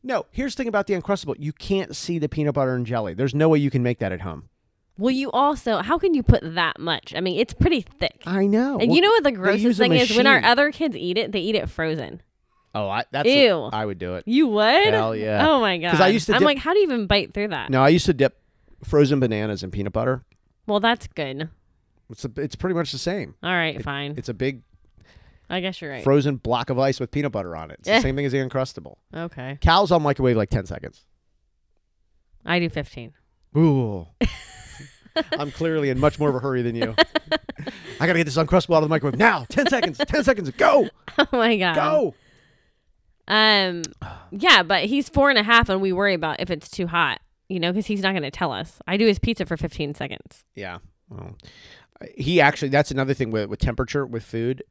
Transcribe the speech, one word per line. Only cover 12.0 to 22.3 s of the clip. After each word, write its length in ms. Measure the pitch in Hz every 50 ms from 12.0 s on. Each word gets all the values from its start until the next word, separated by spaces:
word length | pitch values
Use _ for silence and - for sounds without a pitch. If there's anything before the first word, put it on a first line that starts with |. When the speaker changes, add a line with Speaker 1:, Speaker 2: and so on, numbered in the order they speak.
| 120 78 - 170 _ _ _ _ _ _ _ _ _ _
Speaker 1:
Oh, 140 | - 107 104 98
I, 140 | 98 113 120 _
that's 180 | - 135 - 226
Speaker 2:
Ew. 240 | 269 285 269 226
Speaker 1:
a, 160 | 185 160 117 117
I 140 | - 107 110
would 140 | 104 98 87
do 160 | 92 90 90
it. 80 | 90 - 208
Speaker 2:
You 180 | 233 285 311
would? 480 | 247 214 208 214 220 269 359 403 440 440
Speaker 1:
Hell 220 | - - 113 113
yeah. 280 | 107 107 - 214 208 269 311
Speaker 2:
Oh, 100 | 311 262
my 160 | 233 202 180 170
God. 120 | 170 175
Speaker 1:
'Cause 100 | 170 160
I 60 | 185
used 200 | 190 214 226 -
to 80 | - 202
Speaker 2:
I'm 40 | 247
Speaker 1:
dip 80 | 285
Speaker 2:
like, 120 | - - 262
"How 140 | - 302
do 60 | 359 415
you 60 | 392
even 240 | 320 262 240 208 180
bite 260 | 208 208 - - -
through 140 | 202 202 214
that?" 200 | 175 135 104 -
Speaker 1:
No, 140 | 135 131
I 60 | 131 143
used 180 | 160 180 -
to 80 | - 160
dip 240 | 127 139 131 _ _ _ _ _ _ _ _ - _ -
frozen 340 | - - 147 147 131 147 139
bananas 460 | 131 113 110 107 107 107 104 92 95
in 80 | 92
peanut 200 | 95 104 98 98
butter. 300 | - 110 117 127 131 127 - _ _ _ _ _ _ _ _ -
Speaker 2:
Well, 100 | 208 208
that's 300 | 208 226 240 - - -
good. 400 | _ - 151 135 131 139 160 160 - _ _ _ _ _ _ _ _ _ _ _
Speaker 1:
It's 140 | 113 - -
a, 60 | 131